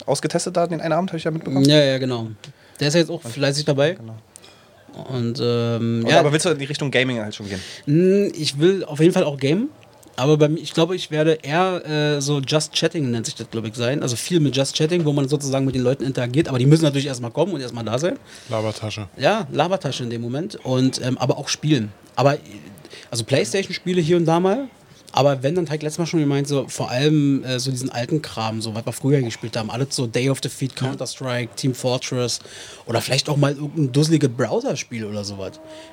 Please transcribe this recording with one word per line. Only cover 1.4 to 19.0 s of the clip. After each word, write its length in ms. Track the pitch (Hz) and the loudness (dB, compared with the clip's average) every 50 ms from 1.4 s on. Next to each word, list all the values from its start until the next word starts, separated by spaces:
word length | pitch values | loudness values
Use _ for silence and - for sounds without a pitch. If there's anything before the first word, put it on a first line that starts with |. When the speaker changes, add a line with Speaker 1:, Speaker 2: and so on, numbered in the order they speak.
| - - 135 135 139 | -4 -2 2 4 6
Speaker 2:
Ja, 180 | 143 151 151 143 | 8 8 8 6
ja, 140 | 135 131 131 | 6 2 0
genau. 300 | 131 127 123 117 113 110 107 - - 143 - _ - - - - | -2 -2 -2 -4 -6 -8 -10 -12 -16 -20 -20 _ -20 -20 -8 -4
Der 100 | 143 147 | -2 2
ist 40 | 151 | 4
ja 60 | 175 | 4
jetzt 100 | 160 151 | 2 2
auch 140 | 170 165 - | -2 -8 -8
fleißig 420 | 113 117 131 139 139 139 147 147 | -10 -4 -2 0 0 0 0 0
dabei. 280 | 160 143 131 143 160 190 | 0 2 2 2 2 0
Speaker 1:
Genau. 200 | - 113 110 110 110 - _ _ - - - - - - _ - - - - - - - - | -4 -10 -14 -16 -16 -18 _ _ -20 -20 -20 -20 -20 -20 _ -20 -20 -20 -20 -16 -14 -10 -6
Speaker 2:
Und, 300 | 131 123 117 117 113 - 120 | -4 -2 -2 -2 -2 -2 0
ähm, 580 | 120 120 120 117 117 117 113 117 117 117 117 113 | 0 0 0 0 0 0 0 0 0 0 0 2
Speaker 1:
Und 40 | 117 | 4
Speaker 2:
ja. 80 | 156 170 | 6 6
Speaker 1:
aber 120 | 160 147 | 6 6
willst 140 | 147 156 - | 4 2 2
du 60 | 180 | 0
in 80 | 156 139 | 0 0
die 60 | 139 | -2
Richtung 260 | 135 147 - 151 135 | -6 -4 -4 -4 0
Gaming 280 | 120 123 131 131 123 113 | 2 2 2 2 0 -4
halt 140 | 104 104 - | -6 -6 -8
schon 160 | - 107 95 | -10 -8 -8
gehen? 100 | 101 92 92 - - - - | -8 -8 -8 -10 -14 -8 -2
Speaker 2:
Hm, 460 | 143 147 165 185 185 196 202 202 - - | 2 4 4 6 6 4 4 2 0 -2
ich 240 | - 151 127 135 139 | -4 -4 -4 0 4
will 260 | 156 185 196 190 - | 4 4 4 2 -2
auf 140 | - 147 139 | -6 0 4
jeden 140 | 156 180 175 | 4 6 6
Fall 100 | 185 175 | 4 2
auch 140 | 151 139 135 | 0 0 0
gamen. 320 | 139 135 160 202 254 311 - - - - - - - - - - | 0 2 2 2 0 -4 -6 -12 -20 -20 -20 -20 -20 -12 -4 0
Aber 200 | 127 147 156 147 | 4 4 6 6
bei 100 | 151 147 | 6 4
mir, 140 | 156 170 | 4 0
ich 120 | - - - | -4 -4 0
glaube, 220 | 160 165 170 190 | 0 2 2 0
ich 160 | 180 - - | -4 -6 -4
werde 220 | 151 151 156 165 156 156 - | -2 2 2 2 2 0 -2
eher, 420 | 139 147 175 185 190 180 170 - | -2 0 2 2 2 0 -4 -6
äh, 360 | 156 151 151 151 147 151 143 | -4 -2 0 0 0 0 0
so 180 | 135 143 147 143 | 0 0 -2 -2
Just 320 | 135 - 156 156 151 - - | 0 0 0 0 -2 -2 -2
Chatting 380 | - 160 143 - 170 143 123 | -2 -2 0 0 -2 -2 -2
nennt 140 | 117 117 107 | -2 -2 -4
sich 100 | - - | -6 -8
das, 140 | - 110 - | -8 -10 -8
glaub 140 | - 113 107 | -6 -6 -6
ich, 100 | 110 110 | -6 -4
sein. 260 | 123 120 123 139 160 | -2 -2 -2 0 -2
Also 140 | - 131 120 | -2 -4 -4
viel 240 | - - - 180 170 | -4 -4 0 2 2
mit 160 | 147 131 120 | 2 2 2
Just 200 | 139 135 - - | 0 0 0 0
Chatting, 280 | - 156 156 175 175 156 | 0 0 2 2 2 2
wo 80 | 147 | 2
man 160 | 143 143 139 131 | 2 2 2 0
sozusagen 380 | 147 143 147 135 131 135 135 | 0 -2 0 -2 0 0 0
mit 100 | 135 131 | 0 0
den 60 | 131 123 | 2 2
Leuten 200 | 123 135 - 117 | 2 0 0 -2
interagiert, 420 | 135 127 135 123 120 123 156 165 - | -4 -2 -2 -4 0 0 0 0 2
aber 100 | 135 120 | 0 2
die 80 | 127 | 6
müssen 180 | 143 156 160 160 | 6 8 8 6
natürlich 240 | 147 135 139 139 143 | 2 2 0 -2 -2
erstmal 240 | 131 120 120 117 | -6 -6 -8 -6
kommen 220 | - 143 170 208 175 | -2 0 0 0 -2
und 60 | 139 | -4
erstmal 220 | 127 120 113 120 113 | -6 -8 -8 -6 -4
da 160 | 107 113 127 | -4 -2 -2
sein. 180 | 160 185 269 - - - - - - - | -2 -2 -4 -6 -10 -18 -20 -20 -10 -6
Speaker 3:
Labertasche. 600 | 120 110 107 110 104 - 110 107 - 104 | -4 -2 -2 -2 -4 -4 -6 -8 -6 -8